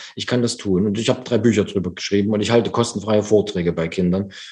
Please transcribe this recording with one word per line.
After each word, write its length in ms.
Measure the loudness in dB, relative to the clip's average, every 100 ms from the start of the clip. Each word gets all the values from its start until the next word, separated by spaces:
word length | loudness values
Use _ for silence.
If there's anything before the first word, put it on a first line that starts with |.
| -14
Ich 120 | -10 -2
kann 160 | 0
das 160 | 0 -2
tun 280 | 0 0 0
und 120 | 0
ich 100 | 0
habe 160 | -2
drei 140 | 0 2
Bücher 260 | 4 4
drüber 280 | 0 -2 -4
geschrieben 420 | -8 -2 0 2
und 60 | 0
ich 100 | 2
halte 200 | 2 2
kostenfreie 520 | 0 0 -2 0 0
Vorträge 500 | 4 2 2 -2 -2
bei 160 | -2 -4
Kindern 420 | 0 0 0 -4 -10 -20